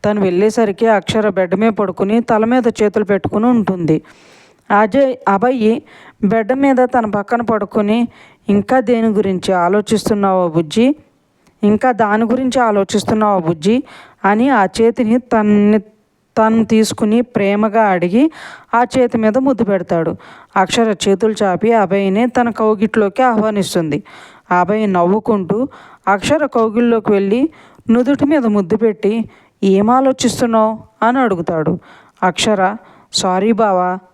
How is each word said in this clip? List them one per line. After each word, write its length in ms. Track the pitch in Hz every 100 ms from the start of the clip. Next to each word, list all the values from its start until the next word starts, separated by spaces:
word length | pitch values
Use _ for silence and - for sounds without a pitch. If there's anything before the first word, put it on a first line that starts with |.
తను 160 | 208 208
వెళ్ళేసరికి 640 | 190 175 214 226 220 190 226
అక్షర 420 | 208 - 220 214
బెడ్ 280 | 190 180 190
మీద 160 | 226
పడుకుని 480 | 202 196 175 202 226
తల 240 | 226 220
మీద 180 | 220 254 240 -
చేతులు 220 | 208 214
పెట్టుకుని 420 | 202 196 - 208 233
ఉంటుంది. 560 | 240 196 185 160 156 - - - - _ _ _ 208
అజయ్, 360 | 214 240 269 - -
అభయ్ 520 | 196 240 262 214 240 - - - _
బెడ్ 300 | 196 226 220
మీద 220 | 262 277 254
తన 240 | 254 254 220
పక్కన 360 | 208 196 233
పడుకుని, 640 | 233 220 196 220 208 226 233 - - _ -
"ఇంకా 320 | 202 202 262
దేని 280 | 220 233 226
గురించి 440 | 208 196 185 170
ఆలోచిస్తున్నావా 920 | 185 175 208 202 214 - 208 196 185 175
బుజ్జి? 500 | 160 156 220 247 302 _ _ _ _ _ _
ఇంకా 300 | 208 208 254
దాని 320 | 226 208 214
గురించి 360 | 226 254 262 262
ఆలోచిస్తున్నావా 760 | 233 202 196 208 - 220 208 196
బుజ్జి?" 440 | 160 160 175 240 - - - _
అని 240 | 196 214 269
ఆ 160 | 240
చేతిని 540 | 190 - 226 233 220 240
తన్ని-, 640 | - 226 208 208 208 214 202 _ _ _ _ -
తను 260 | 220 226
తీసుకుని 580 | 208 220 214 202 214 226
ప్రేమగా 600 | 247 214 196 202 214 220
అడిగి 480 | 214 180 180 214 311 - - - _
ఆ 100 | 233 247 262
చేతి 200 | 240 240
మీద 200 | 214 226
ముద్దు 260 | 262 233
పెడతాడు. 520 | 208 196 170 170 165 - - - - 196
అక్షర 400 | 190 240 226 208 -
చేతులు 260 | 190 220 208
చాపి 300 | 202 175 220
అభయ్ని 540 | 233 190 196 196 196 247
తన 240 | 247 240
కౌగిట్లోకి 720 | - 220 214 214 220 202 196
ఆహ్వానిస్తుంది. 800 | 254 220 214 208 180 180 156 143 - - - - _ 180
అభయ్ 320 | 175 214 214
నవ్వుకుంటూ 760 | 180 175 214 226 214 180 202 277 - - - -
అక్షర 380 | 196 196 302 285
కౌగిల్లోకి 680 | 240 220 214 240 226 208
వెళ్ళి 380 | 202 196 233 311 - - - -
నుదుటి 340 | 226 247 285
మీద 220 | 277 311 226
ముద్దు 300 | 208 175 214
పెట్టి, 540 | 226 208 202 226 220 _ _ _
"ఏం 260 | 196 190 208
ఆలోచిస్తున్నావు?" 880 | 254 269 262 247 - 240 226 220 220 - _
అని 160 | 226 262
అడుగుతాడు. 600 | 240 180 165 165 156 175 - - _ _
అక్షర, 540 | 185 165 220 202 185 220 - - _
"సారీ 400 | - 190 185 214
బావా" 460 | 214 214 185 180 185 -